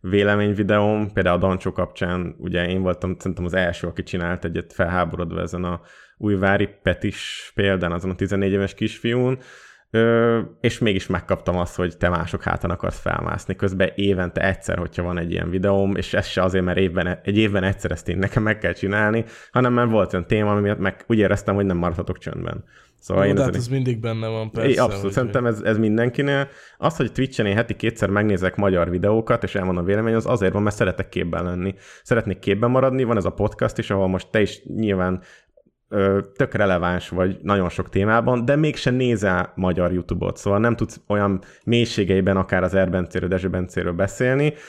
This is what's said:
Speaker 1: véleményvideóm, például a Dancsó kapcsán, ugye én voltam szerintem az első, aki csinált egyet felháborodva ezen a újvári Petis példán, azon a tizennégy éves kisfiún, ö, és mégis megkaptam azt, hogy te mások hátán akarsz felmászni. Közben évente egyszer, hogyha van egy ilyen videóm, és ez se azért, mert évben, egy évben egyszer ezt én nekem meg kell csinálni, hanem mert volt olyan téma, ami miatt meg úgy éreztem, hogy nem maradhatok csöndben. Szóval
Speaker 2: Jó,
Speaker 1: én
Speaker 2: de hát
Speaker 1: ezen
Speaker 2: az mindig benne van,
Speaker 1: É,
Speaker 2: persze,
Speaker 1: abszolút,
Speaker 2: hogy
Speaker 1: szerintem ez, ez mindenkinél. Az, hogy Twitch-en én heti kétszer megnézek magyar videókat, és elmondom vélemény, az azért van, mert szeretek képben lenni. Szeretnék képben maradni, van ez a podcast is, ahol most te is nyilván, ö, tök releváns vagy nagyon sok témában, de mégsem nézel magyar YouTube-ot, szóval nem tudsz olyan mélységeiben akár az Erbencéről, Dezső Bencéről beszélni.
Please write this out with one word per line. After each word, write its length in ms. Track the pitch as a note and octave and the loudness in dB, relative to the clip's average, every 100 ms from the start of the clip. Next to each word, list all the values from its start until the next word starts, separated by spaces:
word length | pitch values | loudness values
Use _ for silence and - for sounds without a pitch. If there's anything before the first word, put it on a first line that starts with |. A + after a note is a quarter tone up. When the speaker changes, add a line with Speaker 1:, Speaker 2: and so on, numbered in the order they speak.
Speaker 1:
véleményvideóm, 1120 | F#2 G2+ G2+ G#2 G#2 G2+ G2+ G#2 G#2 G#2+ G#2 | 2 2 4 4 2 0 2 4 4 2 -2
például 240 | G2+ F2+ F2 | 0 2 2
a 40 | F#2+ | 2
Dancsó 260 | F#2 F#2+ | 0 -2
kapcsán, 640 | F2+ F2+ - F2+ F2+ F2 - | -4 -6 -4 -4 -2 -4 -8
ugye 280 | F2+ F2 F2 | -4 -2 0
én 160 | F#2 | 0
voltam 340 | F#2 F2 F#2 F2+ | 0 -2 -4 -4
szerintem 260 | F#2+ F2 | -4 -4
az 100 | F2+ | -2
első, 320 | F#2 F2+ E2+ E2+ | 0 0 -2 -6
aki 160 | E2 | -8
csinált 420 | F2+ F2+ E2+ F2 | -6 -4 -4 -4
egyet 280 | F2 E2+ E2+ | -4 -6 -8
felháborodva 680 | - F2 F2+ E2+ E2 F2 E2+ | -8 -4 -2 -2 -4 -6 -6
ezen 240 | F2 F2+ | -6 -6
a 160 | F2+ F2 - - - _ | -6 -8 -12 -20 -20 _
újvári 500 | G#2+ G2 G2 G2 G#2 - | -2 2 2 2 0 -2
Petis 680 | - F2+ G#2 - - - - | -2 -2 -4 -6 -12 -14 -10
példán, 380 | - G2 F#2+ F2 | -2 0 2 0
azon 180 | E2+ F#2 | -2 -4
a 40 | |
tizennégy 380 | F#2 F#2+ G2+ G2 | -4 -2 0 2
éves 220 | G2 G2 | 2 0
kisfiún, 640 | - G#2+ - A#2+ A#2+ B2+ C3 - - - - _ | -2 -6 -2 -2 0 0 -2 -8 -20 -20 -20 _
ö, 480 | A2 A2+ A#2 A#2 A#2 G2+ - | 2 4 4 4 2 -2 -2
és 180 | A#2+ - | -2 2
mégis 280 | A2+ F#2+ - | 2 2 0
megkaptam 500 | F2 - F#2 - F2+ | -4 -2 -2 0 -2
azt, 200 | F2 - | -2 -2
hogy 200 | F2+ E2 | -4 0
te 120 | F2+ | 0
mások 340 | F2 E2 - | 0 -4 -6
hátán 280 | - F2 F#2 | -4 -4 -2
akarsz 300 | F2 F2+ - | -4 -4 -4
felmászni. 560 | - - - - - F#2 | -4 -4 -4 -6 -8 -2
Közben 340 | G2+ F#2 F2+ | -2 -2 -4
évente 460 | - G2+ F#2+ F2 - F#2+ | -2 0 0 0 0 -2
egyszer, 300 | F#2 - F2 | -2 -4 -4
hogyha 240 | F2 - | -4 -4
van 160 | F2 F2 | -4 -4
egy 140 | E2+ | -4
ilyen 180 | E2+ E2+ | -4 -2
videóm, 460 | F#2 G2 G2 G2 G2 | 0 2 2 2 -2
és 180 | - | -2
ez 120 | - - | -2 -2
se 160 | - | 0
azért, 220 | F#2 F#2 | 0 2
mert 140 | F2+ F2 | 0 0
évben, 400 | F#2+ F2 F2 F2+ | 0 0 -2 -4
egy 140 | - G2+ | 0 2
évben 240 | A2 G2 | 2 2
egyszer 260 | F#2 G2 F2 | 0 -2 -4
ezt 180 | - - | -6 -4
én 100 | F2+ | -2
nekem 240 | G2 - | 0 0
meg 160 | G#2+ G#2+ | 0 0
kell 140 | F2 | -2
csinálni, 520 | F2+ G2 G2+ G#2+ A2 A2+ - - | -2 -2 2 2 0 -4 -12 -4
hanem 220 | B2 B2 | 0 2
mert 180 | A#2+ A#2+ | 4 4
volt 220 | A2 F#2 | 4 2
olyan 140 | F#2 F2 | -2 0
téma, 240 | G#2+ G#2 | 0 2
ami 100 | G#2 | 2
miatt 180 | G2+ G#2+ | 2 0
meg 260 | F#2+ - - | -2 -4 0
úgy 120 | A2+ | 2
éreztem, 360 | G2 G2+ - | 4 2 0
hogy 120 | G2 G2+ | 0 2
nem 100 | F2+ | 0
maradhatok 420 | F2 E2+ F2 F#2 | 0 -2 -6 -8
csöndben. 460 | - E2 E2+ - - - _ _ | -8 -8 -8 -8 -12 -20 _ _
Szóval 220 | - F#2 | -4 2
Speaker 2:
Jó, 40 | G2 | 4
Speaker 1:
én 40 | G2 | 4
Speaker 2:
de 40 | |
hát 60 | F2+ | 2
Speaker 1:
ezen 100 | F#2 | 0
Speaker 2:
az 80 | A#2+ | -2
mindig 320 | C3+ B2+ A#2 | 0 0 -2
benne 260 | A#2 A2 A2 | -4 -4 -4
van, 180 | A2 A2 | -6 -6
Speaker 1:
É, 40 | |
Speaker 2:
persze, 300 | A2+ A#2+ B2+ | -2 2 4
Speaker 1:
abszolút, 200 | A#2+ G2 | 2 0
Speaker 2:
hogy 80 | G2 | -2
Speaker 1:
szerintem 340 | G2+ B2 B2+ A#2+ | -2 0 0 0
ez, 140 | G#2+ | 0
ez 180 | - G#2+ | 0 2
mindenkinél. 680 | A2 G#2+ A#2+ B2 C#3 C#3 C#3 - - _ | 2 2 2 0 0 0 -2 -10 -20 _
Az, 180 | D3+ D#3+ | -4 0
hogy 160 | B2+ | -2
Twitch-en 340 | - C3 - G#2+ | 0 -4 0 0
én 80 | G2+ | 2
heti 180 | A#2 - | 0 -2
kétszer 320 | A2+ - G2 | -4 -2 0
megnézek 480 | G2+ G#2+ F#2+ F#2 - | 2 2 2 0 0
magyar 340 | G2+ F#2 E2+ | 2 2 2
videókat, 520 | F2+ G2+ A2 A2 A#2 | 0 2 2 2 -2
és 120 | F#2 | 0
elmondom 300 | G2+ F#2 F2+ | -2 -2 -2
vélemény, 300 | F2 G2+ A2+ | 0 0 2
az 120 | A2+ A2 | 0 0
azért 260 | A#2+ F#2+ | 2 2
van, 100 | G#2 | 2
mert 140 | G#2 G2+ | 0 2
szeretek 320 | F#2+ F2+ F#2+ | 0 0 -6
képben 360 | - E2+ E2+ | -4 -4 -4
lenni. 300 | F2 F2+ F#2 F#2+ - - | -4 -4 -4 -6 -16 -20
Szeretnék 360 | - A#2 G#2 F#2+ | 0 0 0 -4
képben 320 | - G2 A#2+ | 0 2 2
maradni, 340 | B2+ C3+ C3 | 4 2 2
van 120 | A#2+ A2 | 0 0
ez 80 | |
a 60 | F#2 | 0
podcast 480 | - G#2 - A#2 - | -2 -4 0 -2 -2
is, 120 | A2+ | -2
ahol 180 | G2 F#2 | 0 2
most 220 | F#2 - | 0 -2
te 100 | A2 | 0
is 220 | G2+ - | 0 -2
nyilván, 580 | - G2 A2 F#2+ F#2 F#2 - - _ _ _ _ _ | -10 -4 0 2 0 -2 -8 -20 _ _ _ _ _
ö, 320 | G#2 G2 G2 G2 - | 0 2 2 0 -2
tök 180 | C3+ | -2
releváns 540 | - G#2 F2+ F2 F2 - | 2 2 2 2 -2 -4
vagy 300 | F2 F#2 F#2+ | 0 0 0
nagyon 260 | F2+ G2+ F2+ | 0 0 0
sok 200 | - F2+ | -4 -4
témában, 560 | - G2+ A2+ A#2+ B2 | 0 2 2 2 0
de 120 | A#2+ C#3+ | 2 2
mégsem 380 | D#3 - - | 2 0 -2
nézel 580 | B2+ B2+ A2+ G2 F2+ F2+ - | 0 2 2 2 2 -2 -2
magyar 360 | F#2 F2+ F2 | 0 2 0
YouTube-ot, 440 | F#2 - F2 F2+ - | 0 -2 -4 -4 -4
szóval 220 | - G2+ | 0 2
nem 180 | A#2 A2 | 2 0
tudsz 240 | A2 - _ | -4 -6 _
olyan 340 | G#2 G2+ F#2+ - - | 0 2 0 -4 -12
mélységeiben 720 | - A#2 A2+ - F#2 F#2+ F#2+ G2 | 0 2 2 0 2 2 4 2
akár 260 | F#2 F#2 | 2 0
az 120 | F2+ | 2
Erbencéről, 540 | F#2+ F#2 F#2 E2+ - F2+ | 2 2 0 -2 -4 -2
Dezső 200 | F#2 F#2 | -2 -2
Bencéről 440 | F2+ F2+ - F2+ | -4 -4 -4 -4
beszélni. 600 | F2 G2 - B2+ C3 D3+ D3+ | -2 -4 0 0 2 0 -2